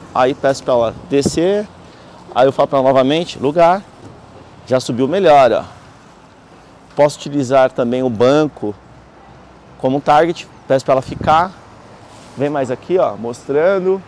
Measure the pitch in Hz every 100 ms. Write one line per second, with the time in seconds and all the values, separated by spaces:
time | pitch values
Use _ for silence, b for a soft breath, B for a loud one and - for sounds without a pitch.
0 | - - 127 143 135 135 - 123 113 -
1 | - 139 - 160 175 208 208 - B B
2 | B B - - 135 135 143 139 131 135
3 | 131 160 175 - 135 165 170 190 - -
4 | - - - - - - - 127 - 117
5 | 131 190 170 143 123 87 - - - -
6 | - - - - - - - - - -
7 | 147 - 151 143 123 135 131 - 120 127
8 | 131 107 123 147 151 - 104 101 - -
9 | - - - - - - - - 131 139
10 | 147 147 165 165 - - - 135 - 135
11 | - 135 165 156 185 - - - - -
12 | - - - - 143 147 127 123 - 180
13 | 135 101 117 123 - 139 175 196 185 190